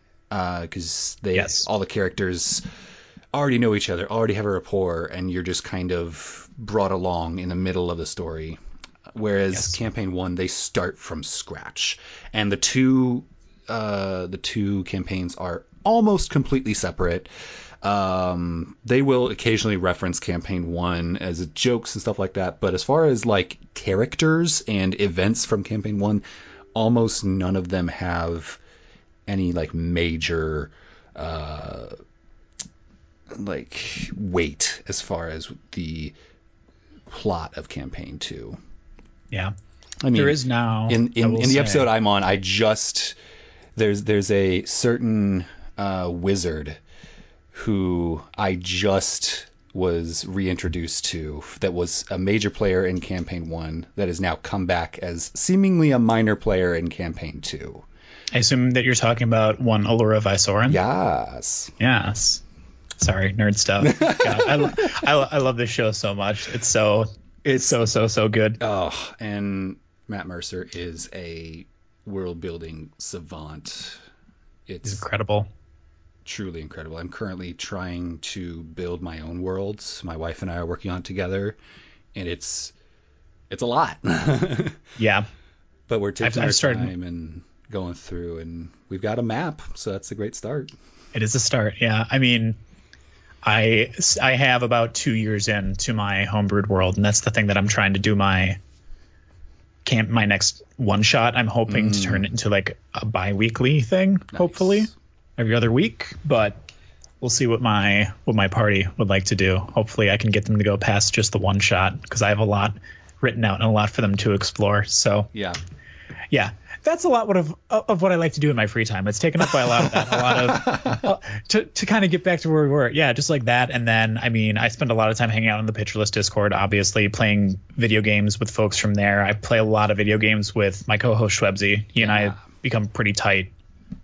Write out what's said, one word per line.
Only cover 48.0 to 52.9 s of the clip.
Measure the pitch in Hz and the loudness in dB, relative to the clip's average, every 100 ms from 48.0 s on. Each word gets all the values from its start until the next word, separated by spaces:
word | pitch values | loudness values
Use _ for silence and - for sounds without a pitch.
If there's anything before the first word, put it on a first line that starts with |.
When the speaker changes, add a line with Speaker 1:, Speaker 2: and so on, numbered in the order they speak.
| 85 78 - - | 0 -4 -8 -4
Speaker 1:
I | 98 | -2
just | 90 90 92 101 95 - - - - - _ _ | -2 -4 -2 2 2 0 -4 -4 -6 -10 _ _
was | 90 90 85 82 80 95 | -2 0 0 -2 -6 -6
reintroduced | 95 92 85 90 85 80 - - | -2 0 0 -2 -4 -4 -4 -6
to | 85 76 73 - - | -6 -8 -10 -12 -4
that | 98 | -2
was | 87 87 - - | 0 -4 -4 -6
a | 92 | -2
major | 95 107 101 | 0 2 0
player | - 104 92 | 0 2 2
in | 92 | 2